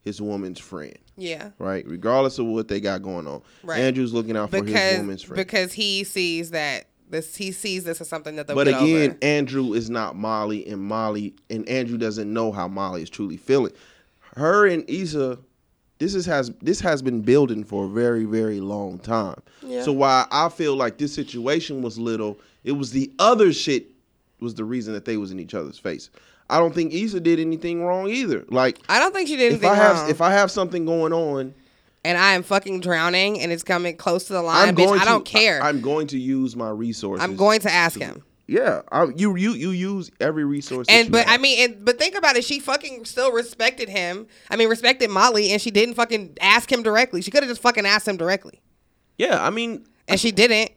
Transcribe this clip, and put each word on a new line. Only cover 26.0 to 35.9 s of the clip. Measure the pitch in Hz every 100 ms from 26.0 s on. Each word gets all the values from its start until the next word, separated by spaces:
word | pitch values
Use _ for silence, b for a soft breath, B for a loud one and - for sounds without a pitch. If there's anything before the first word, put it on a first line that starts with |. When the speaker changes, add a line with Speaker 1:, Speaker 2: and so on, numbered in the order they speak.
| - b b b b
Speaker 1:
I | 151
don't | 170
think | 165 165
Issa | 170 220 190
did | 165 165
anything | 160 160 170 170
wrong | 175 185 196
either. | 240 233 117 -
Like, | 123 127 - -
Speaker 2:
I | 208
don't | 349
think | 392 320
she | 294
did | 240
Speaker 1:
if | 233
Speaker 2:
anything | 180
Speaker 1:
I |
have, | 202 214 170
Speaker 2:
wrong. | 151
Speaker 1:
if | 147
I | 170
have | 202 196
something | 202 180 175
going | 160 165 160
on, | 165 160 139 131 139 b b b b
Speaker 2:
and | 160 175
I | 196
am | 185
fucking | 180 202 196 185
drowning | 180 170 170 180 196 208
and | 165
it's | 170
coming | - 180 175 160
close | - 175
to | -
the | 190
line, | 170 160 202
Speaker 1:
I'm |
Speaker 2:
bitch, | 175 185
Speaker 1:
going | 202
Speaker 2:
I |
don't | 202 226 -
Speaker 1:
to, |
Speaker 2:
care. | 214 214 151
Speaker 1:
I, | 147
I'm | 143
going | 127